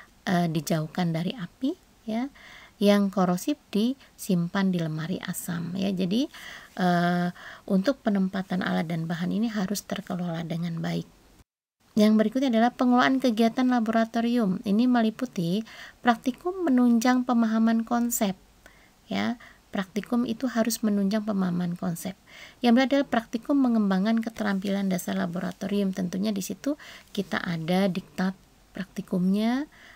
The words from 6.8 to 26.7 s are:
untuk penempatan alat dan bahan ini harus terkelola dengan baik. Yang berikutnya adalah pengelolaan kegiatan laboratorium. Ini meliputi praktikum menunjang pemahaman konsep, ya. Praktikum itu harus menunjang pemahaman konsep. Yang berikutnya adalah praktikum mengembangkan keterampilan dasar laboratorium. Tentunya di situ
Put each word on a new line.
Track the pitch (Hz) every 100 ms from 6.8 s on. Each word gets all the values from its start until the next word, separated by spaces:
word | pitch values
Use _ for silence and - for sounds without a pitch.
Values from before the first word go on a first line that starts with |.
| 180 175 175 175 175 - - -
untuk | - 190 196 269
penempatan | - 202 190 190 185 185
alat | 185 185 165
dan | 165 165
bahan | 170 180
ini | 190 233
harus | 214 190 202
terkelola | - 202 - 180 175 165
dengan | 165 170 170 165
baik. | 170 170 - - _ _ _ _ _ _ _ -
Yang | 214 214
berikutnya | 214 262 269
adalah | 226 233 -
pengelolaan | 247 247 269 262
kegiatan | 254 220 226 226
laboratorium. | 254 247 226 226 226 233 233 240 208 180
Ini | 208 202 254
meliputi | 247 226 220 254 - 170 190 226 - - -
praktikum | 240 233 - 254 359 381 330
menunjang | 254 247 233 254 254
pemahaman | 247 240 226 226 226 226 226
konsep, | 240 240 - 202 180 _ _ - _ _ _ _
ya. | 196 214 240 - - _
Praktikum | - 180 - - 240 240
itu | 226
harus | 254 233 226 -
menunjang | 220 202 196 220
pemahaman | 214 196 185 175 175 175
konsep. | 185 165 - - _ - - -
Yang | 240 233
berikutnya | 262 277
adalah | 277
praktikum | 233 226 233 - 285
mengembangkan | 254 226 202 190 208 226
keterampilan | 226 226 208 196 202 196 196
dasar | 185 - 190
laboratorium. | 190 175 185 - 185 202 196 190
Tentunya | 180 185 214
di | 202
situ | 185 196 269